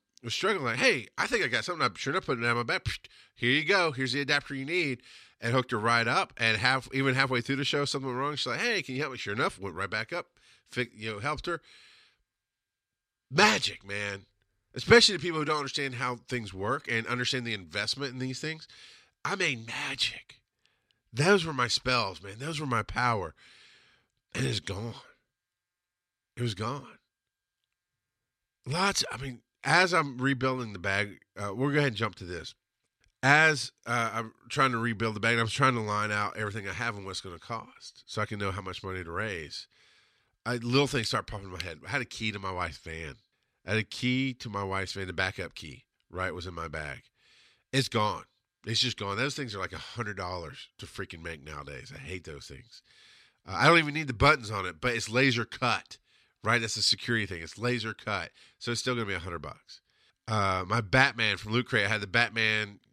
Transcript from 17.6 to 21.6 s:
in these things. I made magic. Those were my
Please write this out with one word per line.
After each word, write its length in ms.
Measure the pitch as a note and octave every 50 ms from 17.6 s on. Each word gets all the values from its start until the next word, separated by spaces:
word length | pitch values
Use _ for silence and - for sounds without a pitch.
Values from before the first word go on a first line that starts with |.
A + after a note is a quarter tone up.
| F2+ D2+ F2 G2+ G#2 G#2+ - C3+ C#3+ B2+
in 60 | B2+ B2+
these 220 | C3 C3 B2+ -
things. 260 | D#3 D#3 D#3+ D#3+ - - - - - - - - _ _ _ _ -
I 100 | D3+ G3
made 320 | F#3+ F3+ D#3 C3 A2+ A2+
magic. 720 | A#2 - - - C3+ C3+ - - - - - - - - _ _ _ _ _ _ _ _ _ _ _ _ _ _ _
Those 320 | A2+ A#2+ D#3 F#3+ G#3 F#3+ D#3+
were 80 | E3
my 160 | C#3+ B2+